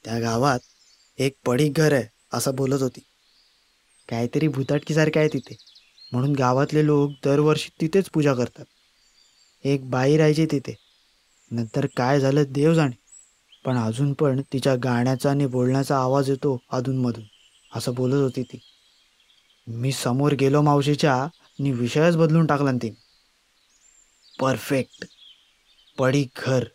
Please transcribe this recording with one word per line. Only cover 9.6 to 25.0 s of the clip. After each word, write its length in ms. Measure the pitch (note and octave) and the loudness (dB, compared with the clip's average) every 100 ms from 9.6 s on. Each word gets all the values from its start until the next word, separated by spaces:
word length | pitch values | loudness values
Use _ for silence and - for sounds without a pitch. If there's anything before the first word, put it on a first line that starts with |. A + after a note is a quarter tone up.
एक 260 | C#3 C#3 C3 | -2 -2 -2
बाई 260 | B2+ C3+ D#3 | 0 2 4
राहायची 300 | D#3 D3+ D#3+ | 4 4 0
तिथे, 300 | D3 - A#2 _ _ _ _ _ _ _ | -2 -6 -16 _ _ _ _ _ _ _
नंतर 360 | A#2 A2+ C#3+ C#3 - | -6 -4 -4 -4 -2
काय 240 | B2+ C#3+ | 0 2
झालं 240 | C3+ C#3+ C#3 | 2 2 0
देव 260 | C3+ D3+ | 2 2
जाणे, 260 | E3 D3 A#2+ _ - _ _ _ _ | 2 0 -4 _ -20 _ _ _ _
पण 140 | - B2+ | -4 -2
अजून 340 | A2 A#2 C#3+ | -2 -2 -4
पण 280 | C3+ D3+ C3 C#3 | 0 0 0 -4
तिच्या 220 | C3+ C#3 | -2 0
गाण्याचा 560 | B2+ B2 A#2+ B2 C3 C#3+ | 0 0 0 0 0 0
आणि 160 | C#3+ C#3 | 0 0
बोलण्याचा 520 | B2+ B2+ C3 C3+ C#3 | 0 0 0 0 0
आवाज 320 | B2+ C#3 C3+ | 2 0 0
येतो 320 | C3+ D3 B2 _ | -2 -2 -4 _
अधूनमधून," 540 | B2+ B2+ C3 B2 A2+ G#2+ _ _ _ _ | -6 -4 -2 -2 -4 -14 _ _ _ _
असं 200 | A#2+ C3 | -8 -6
बोलत 200 | B2 B2+ | -2 0
होती 280 | C#3 C3+ B2 | 0 0 -2
ती. 160 | B2 A#2 _ _ _ _ _ _ _ _ _ _ - | -10 -14 _ _ _ _ _ _ _ _ _ _ -14
मी 240 | A2+ C3 | -6 -4
समोर 400 | B2+ B2+ B2 D3 | -2 -2 0 0
गेलो 300 | C#3 C3+ D3 | 2 2 4
मावशीच्या 520 | D3 C#3+ C#3 D3 D#3 | 4 4 2 2 2
आणि 560 | B2+ D3 _ _ - C#3 | 2 -2 _ _ -6 -4
विषयच 460 | B2 A#2+ D3 E3 E3 | -2 -2 2 2 4
बदलून 300 | E3 D#3+ D#3 | 2 4 2
टाकला 240 | F3+ C#3+ | 2 0
ना 80 | B2 | -2
तिने. 200 | A2+ G#2+ _ _ _ _ _ _ _ _ _ _ _ _ _ - | -6 -10 _ _ _ _ _ _ _ _ _ _ _ _ _ -4
"परफेक्ट, 640 | C3 A#2 - C#3 A#2+ - | -2 -2 -2 -4 -4 -12